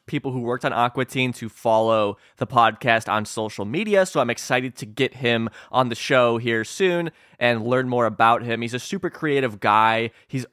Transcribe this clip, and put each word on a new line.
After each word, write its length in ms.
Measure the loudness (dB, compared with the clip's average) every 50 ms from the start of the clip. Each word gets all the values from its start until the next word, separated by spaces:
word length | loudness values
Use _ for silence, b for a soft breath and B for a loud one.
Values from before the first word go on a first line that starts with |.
| -12
people 260 | -8 -8 -6 -6 -4
who 80 | -6 -4
worked 240 | -2 -2 -4 -2 -2
on 80 | -2
Aqua 320 | 0 2 0 0 0 -2 -6
Teen 300 | -4 -2 -2 -2 -2 -4
to 160 | -6 -10 -12
follow 680 | -10 -4 0 2 2 4 4 4 2 2 2 0 -2 b b b b
the 100 | b -6
podcast 640 | 0 2 4 4 4 2 0 0 2 2 2 2 0
on 140 | -2 -2 -2
social 400 | -4 -6 -6 -6 -6 -6 -6 -6
media, 400 | -4 -4 -4 -2 2 2 2 2
so 160 | 2 2 0
I'm 80 | 0 0
excited 480 | -2 -6 -4 -2 -2 -2 -2 -4 -10
to 80 | -12 -14
get 300 | -10 -4 -2 -2 -2 -2
him 340 | -2 0 0 0 0 -2 -4 B B B B 0
on 160 | 0 0 0
the 60 | -2
show 420 | -6 -2 2 2 4 4 4 2
here 260 | 0 -2 -2 -2 -2 -2
soon 480 | -4 -2 0 0 0 0 0 -4 -6 b b b b b
and 280 | b 0 0 0 0 0
learn 240 | 0 0 0 0 0
more 160 | 0 2 0
about 380 | 0 2 4 4 4 4 2 0
him. 180 | -4 -4 -4
He's 120 | -4 -6 -6
a 60 | -8
super 300 | -8 -6 -8 -6 -6 -8
creative 500 | -8 -4 -4 0 0 0 0 -2 -4 -2
guy. 520 | 2 4 4 6 6 4 4 2 -2 -4 b b b b
He's 160 | -8 -8 -8 -4